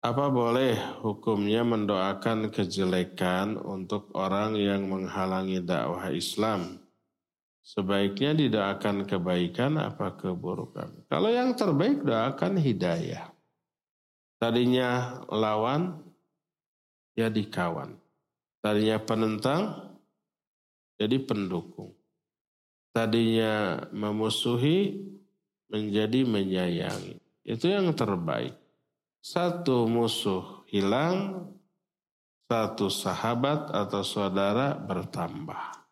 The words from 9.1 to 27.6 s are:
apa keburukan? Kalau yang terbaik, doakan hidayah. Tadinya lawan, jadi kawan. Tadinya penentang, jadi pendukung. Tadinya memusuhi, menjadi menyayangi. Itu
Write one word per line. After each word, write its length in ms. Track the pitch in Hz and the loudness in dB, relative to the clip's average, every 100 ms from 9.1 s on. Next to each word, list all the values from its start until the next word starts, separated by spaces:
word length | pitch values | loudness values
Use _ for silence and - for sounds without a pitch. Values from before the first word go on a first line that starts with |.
| 95 87 90 87 - 127 156 | -2 0 2 0 0 0 0
apa 400 | - - 98 - | -2 -4 -6 -4
keburukan? 880 | 92 90 92 90 - - - - - | -6 -4 -4 -6 -8 -10 -12 -12 -4
Kalau 160 | - 202 | 0 2
yang 240 | 240 254 | 2 2
terbaik, 500 | 247 202 143 202 285 | 2 2 4 4 2
doakan 540 | 285 113 120 135 175 196 | 2 2 2 0 0 2
hidayah. 760 | 143 104 90 85 82 85 - - _ _ _ _ _ _ _ _ _ _ | 2 2 0 0 -2 -6 -12 -18 _ _ _ _ _ _ _ _ _ _
Tadinya 800 | 113 117 123 127 127 123 123 127 - | 0 4 4 4 4 0 -2 -8 -6
lawan, 720 | 107 107 107 113 143 180 160 - _ _ _ _ _ _ _ _ _ _ | 0 2 2 2 0 -2 -6 -16 _ _ _ _ _ _ _ _ _ _
jadi 320 | - 113 110 101 | -2 0 0 -2
kawan. 480 | - 87 80 69 - _ _ _ _ _ _ | -2 -2 -2 -8 -14 _ _ _ _ _ _
Tadinya 320 | 107 104 110 107 | 0 2 2 2
penentang, 880 | 107 113 113 107 123 151 214 - - - _ _ _ _ _ _ _ _ _ _ | 0 0 2 2 0 2 0 -4 -14 -20 _ _ _ _ _ _ _ _ _ _
jadi 220 | 107 131 | 0 0
pendukung. 720 | 135 107 95 90 - - 101 - _ _ _ _ _ _ _ _ _ | 0 -2 -2 -4 -6 -14 -16 -18 _ _ _ _ _ _ _ _ _
Tadinya 960 | 117 110 113 113 113 110 107 101 76 - | -2 2 4 4 4 2 2 0 -2 -6
memusuhi, 1040 | 104 104 104 110 - 120 120 139 180 202 - - - _ _ _ _ _ | -4 -2 0 0 0 0 2 4 4 2 -2 -10 -14 _ _ _ _ _
menjadi 560 | 107 107 104 107 127 127 | -4 0 2 2 2 2
menyayangi. 960 | 107 95 92 90 87 90 - 92 - _ _ - | 2 2 0 0 0 -2 -6 -8 -14 _ _ -8
Itu 240 | 113 | -2